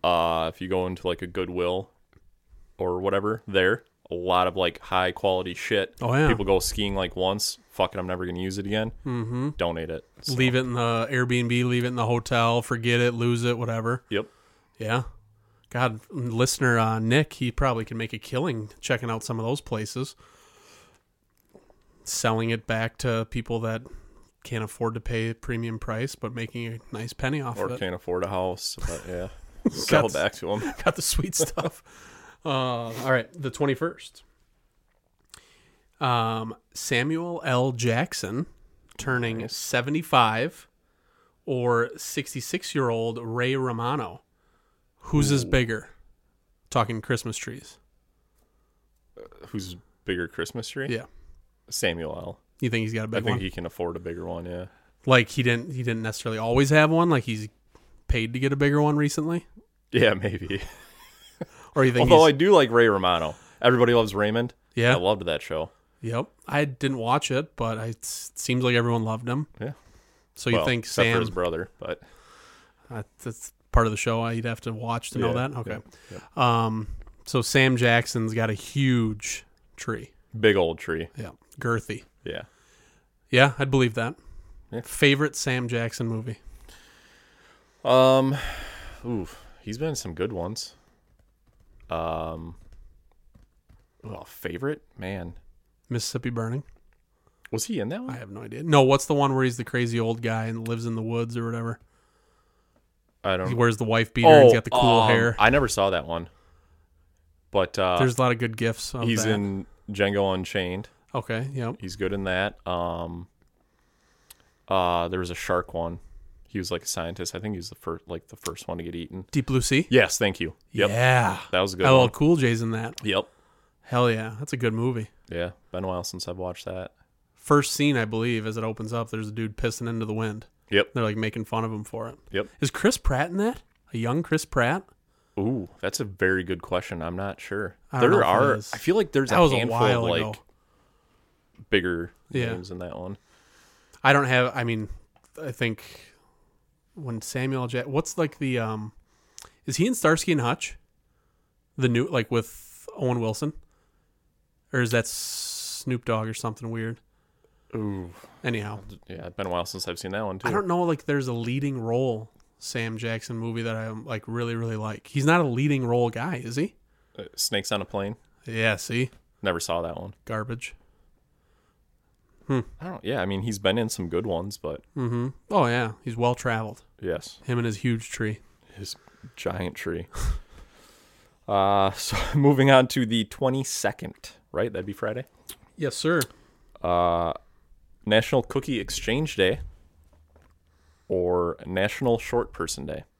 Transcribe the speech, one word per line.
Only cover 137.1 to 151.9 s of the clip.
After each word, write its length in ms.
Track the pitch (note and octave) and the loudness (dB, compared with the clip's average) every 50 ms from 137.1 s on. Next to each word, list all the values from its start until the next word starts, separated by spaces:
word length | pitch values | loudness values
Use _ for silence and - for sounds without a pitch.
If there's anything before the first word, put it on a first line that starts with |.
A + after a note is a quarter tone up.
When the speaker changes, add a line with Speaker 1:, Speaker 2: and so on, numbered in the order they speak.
| F2 | -6
Speaker 1:
not 240 | F#2 G2 G2+ - - | -6 -6 -8 -8 -10
sure. 340 | - - G2 G2+ G#2 F2+ - _ _ - | -12 -8 -6 -6 -6 -8 -10 _ _ -8
Speaker 2:
I 80 | - C3 | 0 4
don't 100 | A2+ C3 | 4 6
Speaker 1:
There 100 | F#3+ G3+ | 6 6
Speaker 2:
know 40 | - | 6
if 0 | |
it 40 | - | 6
Speaker 1:
are, 260 | F2+ G#2+ C3 C#3+ A#2+ | 6 6 6 4 2
Speaker 2:
is. 160 | G#2 G#2+ - - | 0 -2 -8 -10
Speaker 1:
I 40 | |
feel 180 | - - D#3+ F3+ | -4 0 2 2
like 160 | A3 G3+ - | 2 2 2
there's 180 | - C#3 C3+ B2 | 2 0 2 4
Speaker 2:
That 80 | - E3+ | 4 6
Speaker 1:
a 20 | |
Speaker 2:
was 100 | F3 D3+ | 6 6
a 60 | C3+ | 4
Speaker 1:
handful 200 | A#2+ A#2 A2+ A2+ A#2 | 2 0 0 2 2
Speaker 2:
while 260 | B2 B2+ B2 A#2+ F#2+ | 4 4 4 2 2
Speaker 1:
of, 100 | F2 E2+ | 0 0
Speaker 2:
ago. 140 | E2 F#2+ A2 | 0 0 -2
Speaker 1:
like, 100 | G#2+ - _ _ _ _ _ _ _ _ _ _ _ _ _ _ _ _ _ _ _ _ _ _ _ - A2 _ | -6 -10 _ _ _ _ _ _ _ _ _ _ _ _ _ _ _ _ _ _ _ _ _ _ _ -20 -6 _
bigger 440 | - G2 F2 F2+ F2 E2 E2+ F2 _ _ _ _ | 2 2 2 2 -2 -2 -4 -8 _ _ _ _
Speaker 2:
Yeah. 220 | - C3 A#2+ A#2 A2+ | -4 -4 -2 -2 -4
Speaker 1:
names 180 | F2+ F2+ F#2+ | -6 -8 -12
in 80 | F#2 F2+ | -12 -12
that 180 | F2+ F2 - | -10 -10 -10
one. 200 | - F2+ F#2+ G2+ - _ _ _ _ _ _ _ _ _ _ _ _ _ _ - - - | -10 -10 -10 -12 -14 _ _ _ _ _ _ _ _ _ _ _ _ _ _ -20 2 4
Speaker 2:
I 100 | C3+ C#3 | 6 6
don't 120 | C#3 C#3 | 6 6
have, 300 | B2+ B2+ B2 B2 B2 - | 4 4 4 4 2 0
I 80 | B2+ A#2+ | -2 -2
mean, 240 | A#2 A#2 A2 G#2+ G2+ - - - _ _ _ _ _ _ - | -2 -2 -2 -4 -8 -10 -14 -16 _ _ _ _ _ _ -12
I 100 | D#3 C#3 | -10 -10
think 640 | A#2+ - B2+ A#2 A2 - - - - - - - _ _ _ _ _ _ _ _ _ _ _ _ _ _ _ _ _ | -4 -2 -2 -2 -2 -4 -10 -20 -20 -20 -20 -20 _ _ _ _ _ _ _ _ _ _ _ _ _ _ _ _ _
when 280 | - D3+ B2+ A#2 A2 | -12 -10 -8 -8 -8
Samuel 460 | - - - C3 B2+ C3+ C3+ C3 B2+ | -8 -6 -6 -4 -2 -2 -2 -2 -4
J-, 160 | A#2 A#2+ B2 - | -4 -4 -4 -4
what's, 320 | D3+ C3+ D3 D#3+ - - | -2 -2 -2 -2 -2 -2
like, 200 | - E3 D3+ - - | -2 -2 -2 -2 -4
the, 180 | D3 C3+ B2+ A#2+ | -4 -2 0 0
um, 340 | A2+ A2 A2 G#2+ G#2 A2 _ - _ _ _ _ _ _ _ - - - _ _ _ | -2 -2 -4 -6 -8 -10 _ -16 _ _ _ _ _ _ _ -20 -20 -20 _ _ _
is 100 | - B2+ | -6 0
he 80 | - E3+ | 0 2
in 80 | A#3+ B3+ | 2 2
Starsky 380 | - - D#3 D#3+ D#3+ - - | 2 4 4 4 4 2 0
and 80 | E3 D3 | 0 2
Hutch? 360 | A#2+ A#2+ C3+ - - - - - _ _ _ _ _ _ _ _ _ _ _ _ _ _ _ _ _ _ _ | 2 0 -2 -2 -6 -12 -12 -16 _ _ _ _ _ _ _ _ _ _ _ _ _ _ _ _ _ _ _
The 120 | - C3 | -2 0
new, 180 | B2+ | 2